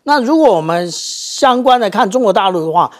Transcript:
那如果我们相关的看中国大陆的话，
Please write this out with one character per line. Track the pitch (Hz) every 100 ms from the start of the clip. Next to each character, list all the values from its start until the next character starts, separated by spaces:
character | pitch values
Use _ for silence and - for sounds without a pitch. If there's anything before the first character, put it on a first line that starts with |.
那 | 277 285
如 | 233 320
果 | 277 170
我 |
们 | 160 170 175
相 | - - - - - 262 247
关 | 254 247
的 | 208
看 | 202 208
中 | 254
国 | 214
大 | 202 196
陆 | 180 160
的 |
话， | 170 147 -